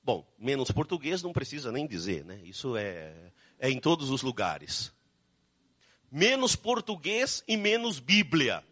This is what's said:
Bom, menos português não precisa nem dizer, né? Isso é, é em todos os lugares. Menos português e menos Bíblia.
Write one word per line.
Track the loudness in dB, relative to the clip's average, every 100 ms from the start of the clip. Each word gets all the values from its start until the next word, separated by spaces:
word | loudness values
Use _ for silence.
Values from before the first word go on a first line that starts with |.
Bom, | 0 -2 -2 _
menos | -2 0 0
português | 0 0 -2 -2 -4
não | -2
precisa | -4 -4 -6 -4
nem | -4 -4
dizer, | -4 -4 -4
né? | -6 -16
Isso | -14 -8 -4 -2
é, | -4 -6 -12 -16 -20 _ _ _
é | 0
em | 2
todos | 4 2 2
os | 0
lugares. | -2 0 -2 -2 -6 -8 -8 _ _ _ _ _ _ _ _ _ _ _ _
Menos | 2 4 4 2 2
português | 0 -2 -2 -6 -2 0 0 -2 0
e | 0
menos | 4 2 0 -4
Bíblia. | 4 4 6 2 2 0 -6